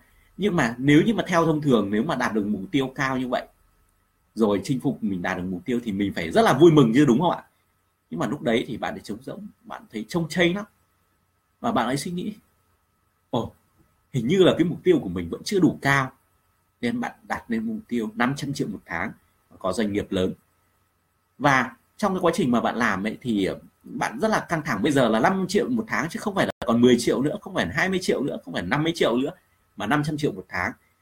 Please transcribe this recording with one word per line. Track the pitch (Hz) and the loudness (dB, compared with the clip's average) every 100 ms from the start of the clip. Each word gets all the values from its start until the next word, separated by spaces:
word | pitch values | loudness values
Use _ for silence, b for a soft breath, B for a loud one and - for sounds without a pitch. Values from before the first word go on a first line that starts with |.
| b b b - | b b b -4
Nhưng | 196 170 | -2 0
mà | 120 117 | -2 0
nếu | 135 147 | 4 6
như | 196 | 6
mà | 202 165 | 0 0
theo | 175 160 | 2 2
thông | 156 | 0
thường, | 147 117 98 | 2 2 2
nếu | 107 | 0
mà | 147 135 | -2 -2
đạt | 117 | -2
được | 110 104 | -2 -2
mục | 98 95 | -4 -2
tiêu | 143 135 - | -2 -2 -4
cao | 135 131 | -4 -2
như | 127 | -4
vậy, | 117 - _ _ _ _ _ _ _ _ - | -4 -6 _ _ _ _ _ _ _ _ 0
rồi | 110 101 | 2 2
chinh | 92 127 | -2 -2
phục, | 143 117 | -2 -2
mình | 107 95 | -4 -4
đạt | 92 90 | -4 -4
được | |
mục | 90 90 107 | -4 -6 -4
tiêu | 120 | -4
thì | 113 | -4
mình | 95 101 | -2 -2
phải | 95 82 | -2 0
rất | 214 | 2
là | 226 | 2
vui | 131 170 | 8 8
mừng | 151 117 117 | 8 6 6
chứ, | 147 | 6
đúng | 107 | 4
không | 90 | 2
ạ? | - - _ _ _ _ _ _ | -2 -8 _ _ _ _ _ _
Nhưng | 170 | -6
mà | 123 | -6
lúc | 147 | -4
đấy | 120 113 - | -2 0 -2
thì | 104 | -6
bạn | 87 | -8
ấy | 95 | -10
trống | - 107 | -12 -12
rỗng, | - - 202 - | -12 -14 -16 -20
bạn | - - - | -18 -18 -12
thấy | 107 110 | -12 -6
trông | 175 160 | -4 -4
chênh | - 170 185 | 0 0 0
lắm. | 214 _ _ _ _ _ _ _ _ _ | -8 _ _ _ _ _ _ _ _ _
Và | 233 | -2
bạn | 247 233 | 0 0
ấy | - | -2
suy | 185 | -4
nghĩ, | 175 214 - _ _ _ _ _ _ _ _ _ | -6 -8 -10 _ _ _ _ _ _ _ _ _
"Ồ, | 123 117 - _ _ _ _ _ | -6 -6 -10 _ _ _ _ _
hình | 135 117 | -4 0
như | 190 | 6
là | 165 - | 6 6
cái | |
mục | 170 - | 0 0
tiêu | 185 160 | 2 2
của | 101 | 0
mình | 87 85 | -6 -6
vẫn | - - | -8 -4
chưa | 202 | 2
đủ | 156 - | 4 4
cao." | 139 139 131 - _ _ _ _ _ _ | 2 2 0 -8 _ _ _ _ _ _
Nên | 120 120 | -4 -4
bạn | - - | -6 -10
đặt | - 107 - | -8 -8 -4
lên | 113 113 | -4 -4
mục | 107 - | -8 -6
tiêu | 120 110 107 | -4 -4 -2
năm | 123 143 | -2 -2
trăm | 151 | -6
triệu | 143 123 | -6 -6
một | 95 - | -8 -8
tháng, | 85 104 - _ _ _ - | -6 -6 -10 _ _ _ -6
có | - | -4
doanh | 117 104 | -2 -2
nghiệp | 101 95 | -2 -4
lớn. | 95 92 - _ _ _ _ _ _ _ _ _ - | -2 -2 -4 _ _ _ _ _ _ _ _ _ -2
Và | 143 135 120 - _ - | 2 2 0 -8 _ -4
trong | 202 | -4
cái | 185 | 0
quá | 175 165 | 0 2
trình | 156 | 2
mà | 120 | 2
bạn | 107 - | 0 0
làm | 165 95 107 | -2 0 -4
ấy | - | -6
thì, | 127 104 90 | -2 0 0
ờ, | - - _ | -4 -12 _
bạn | - - - 220 | -14 -6 -6 -2
rất | 220 | -2
là | 185 - | -2 -2
căng | 165 | -6
thẳng. | 147 107 | -4 -2
Bây | 131 | 0
giờ | 139 120 | 2 2
là | 110 | 4
năm | 160 190 185 | 2 0 0
triệu | 202 - | 0 0
một | 117 107 | -2 -2
tháng | 107 156 | -4 -4
chứ | 226 | -6
không | - 190 | -4 -2
phải | 131 | -2
là | - - | -2 0
còn | 117 | 4
mười | 123 120 | 6 6
triệu | - 113 | 4 0
nữa, | 139 - | -2 -4
không | - | -6
phải | 175 92 | -4 -4
là | 151 | -2
hai | 180 | -2
mươi | 185 | 0
triệu | 196 - | -2 -2
nữa, | - - - | -2 -6 -8
không | |
phải | 143 | -8
là | 87 | -2
năm | 135 | 0
mươi | 160 165 | 0 0
triệu | 147 117 | 0 0
nữa, | 143 b b b b - | -2 b b b b -10
mà | 104 | -2
năm | 147 | 0
trăm | 147 151 | 0 -2
triệu | 147 | -4
một | 92 - | -4 -8
tháng. | 92 95 - _ _ | -6 -4 -6 _ _